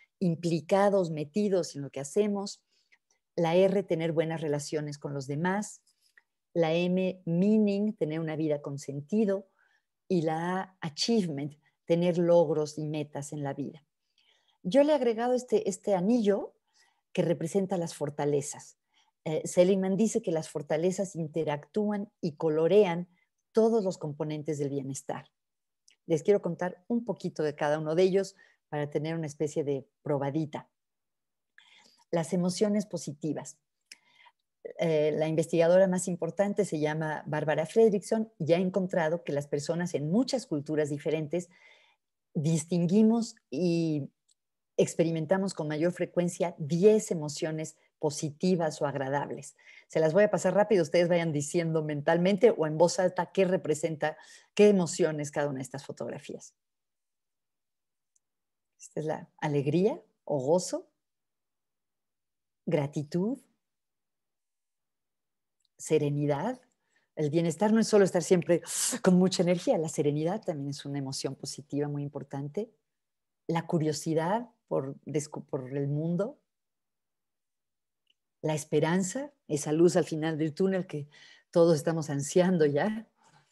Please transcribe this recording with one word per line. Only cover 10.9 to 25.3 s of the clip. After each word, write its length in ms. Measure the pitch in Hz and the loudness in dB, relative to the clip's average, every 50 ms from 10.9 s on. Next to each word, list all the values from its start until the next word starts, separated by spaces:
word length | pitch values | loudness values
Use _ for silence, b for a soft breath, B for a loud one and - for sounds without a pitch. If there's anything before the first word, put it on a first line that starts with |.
| - - - - - 226 185 165 147 139 143 147 - _ _ _ _ _ _ | -6 -4 -2 0 2 2 2 0 -4 -6 -6 -8 -10 _ _ _ _ _ _
tener 340 | - 170 170 175 180 170 175 | 0 0 2 2 2 2 2
logros 580 | 175 170 170 170 165 147 160 151 151 151 - - | 4 6 6 6 6 4 2 -2 -2 -4 -6 -8
y 80 | 151 | -8
metas 480 | 151 151 151 147 147 - 139 143 - - | -6 -6 -6 -6 -8 -8 -12 -10 -10 -8
en 100 | 151 143 | -6 -6
la 120 | 139 139 | -6 -6
vida. 280 | 143 139 - - 156 _ _ _ _ _ _ _ _ _ _ _ _ _ _ _ _ | -6 -8 -10 -10 -14 _ _ _ _ _ _ _ _ _ _ _ _ _ _ _ _
Yo 220 | - 185 180 269 285 | -8 0 4 4 6
le 80 | 294 | 6
he 40 | 311 | 4
agregado 380 | 285 247 240 226 214 233 247 254 | 2 2 0 0 0 0 0 0
este, 340 | 247 247 - - 202 - - | 0 0 0 0 0 0 0
este 280 | 185 - - 208 202 | -6 -4 -2 0 0
anillo 580 | 180 175 202 240 254 214 202 196 220 339 - _ _ _ _ _ _ _ _ _ _ _ _ | 2 2 2 2 2 4 2 2 0 0 -8 _ _ _ _ _ _ _ _ _ _ _ _
que 120 | - 185 170 | -4 -2 0
representa 540 | 151 170 - 160 165 - 202 190 185 202 180 | 0 0 -2 -2 -2 -2 -2 -2 0 -2 -4
las 180 | 165 165 - | -4 -6 -6
fortalezas. 840 | - 147 143 147 - 147 147 147 147 147 - - - - - - _ _ _ _ _ _ _ _ _ - | -6 -8 -8 -4 -2 -2 0 0 0 -2 -4 -10 -14 -18 -20 -20 _ _ _ _ _ _ _ _ _ -8
Eh, 160 | 165 156 156 - | -4 -4 -4 -4
Seligman 500 | 165 - 185 180 180 202 190 190 190 190 | -2 2 4 4 4 4 2 2 0 0
dice 260 | 175 226 208 - 226 | 2 0 0 0 -2
que 120 | 226 - 165 | -4 -2 -4
las 160 | 156 156 - | -4 -4 -6
fortalezas 680 | - 156 147 - 160 147 165 185 185 - 202 180 - | -10 -10 -6 -4 -2 0 0 0 -2 -2 -6 -6 -6
interactúan 960 | 160 165 147 156 170 156 151 143 147 147 - - 214 208 208 208 202 202 - _ - | -8 -8 -6 -4 -4 -4 -4 -4 -6 -8 -8 -4 -4 -2 -2 -2 -4 -6 -10 _ -8
y 140 | - 170 143 | -8 -8 -6
colorean 760 | - 160 160 151 156 160 165 180 208 208 180 170 175 175 - _ _ _ _ _ _ _ _ - | -2 -2 0 0 2 2 4 6 6 6 4 2 -4 -6 -8 _ _ _ _ _ _ _ _ 0
todos 300 | 226 220 233 226 233 190 | 2 4 4 4 2 0
los 140 | 190 175 - | 0 -4 -4
componentes 640 | - 151 147 147 160 151 151 151 147 156 156 143 | -8 -10 -6 -6 -6 -6 -4 -6 -4 -6 -4 -2
del 100 | 147 139 | -2 -4
bienestar. 640 | 139 139 131 135 135 - - - - 120 - _ | -4 -4 -6 -6 -8 -10 -8 -10 -10 -10 -10 _